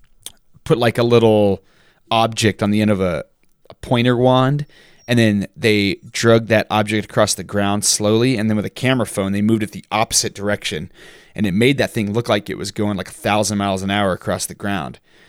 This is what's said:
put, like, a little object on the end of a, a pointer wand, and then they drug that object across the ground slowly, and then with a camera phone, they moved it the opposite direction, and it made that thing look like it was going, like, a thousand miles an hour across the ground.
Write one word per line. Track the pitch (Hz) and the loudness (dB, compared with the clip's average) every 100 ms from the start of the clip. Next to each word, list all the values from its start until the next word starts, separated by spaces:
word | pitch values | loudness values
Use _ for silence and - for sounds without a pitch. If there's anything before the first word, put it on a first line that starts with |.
| _ _ - - _ _ | _ _ -20 -20 _ _
put, | - 143 | -2 0
like, | 117 - | 2 0
a | |
little | 120 120 113 107 101 95 - _ _ _ _ | 2 4 6 4 4 0 -6 _ _ _ _
object | 113 113 113 110 - | 0 0 0 -2 0
on | 104 | 0
the | 104 | 0
end | 107 | 2
of | 98 | 0
a, | 95 78 - _ _ _ _ | 0 -4 -8 _ _ _ _
a | |
pointer | - - 123 123 120 | -20 -4 0 2 4
wand, | 127 127 131 143 147 _ _ _ - | 4 4 2 -2 -6 _ _ _ -2
and | 120 | 2
then | 113 104 92 - | 4 2 -2 -2
they | 110 104 98 - - | 0 2 2 -2 -8
drug | - 117 113 107 | -2 4 4 4
that | 110 - | 0 0
object | 107 104 107 | -2 0 -2
across | 98 - 107 | -2 0 0
the | - | 0
ground | 90 101 101 104 | -6 -4 -2 -2
slowly, | - - 104 110 123 120 | -2 -2 0 2 2 0
and | 110 | 0
then | 107 | -2
with | 98 | -4
a | |
camera | - 123 131 107 | -4 0 0 -2
phone, | - 98 | -4 -4
they | 98 | 0
moved | 104 110 | 0 0
it | 104 | -2
the | 92 - | -10 -6
opposite | 107 113 - - | -4 -2 -2 -4
direction, | - 101 104 - 80 90 - - - - - | -6 -4 -4 -4 -8 -10 -16 -20 -20 -16 -4
and | 101 | -2
it | |
made | 90 123 139 | 2 2 2
that | 101 | -2
thing | 120 101 | -2 -4
look | 107 120 | -4 0
like | 104 - | -2 -2
it | - | -10
was | 98 | -10
going, | - 104 98 | -4 -4 -4
like, | 92 | -8
a | |
thousand | - 110 104 104 104 | -6 -2 0 0 -2
miles | 101 95 | -2 -2
an | 98 | -2
hour | 101 101 | 0 0
across | 87 - 92 - | -2 -4 -6 -6
the | 87 | -10
ground. | 104 98 67 - _ _ | -8 -6 -8 -14 _ _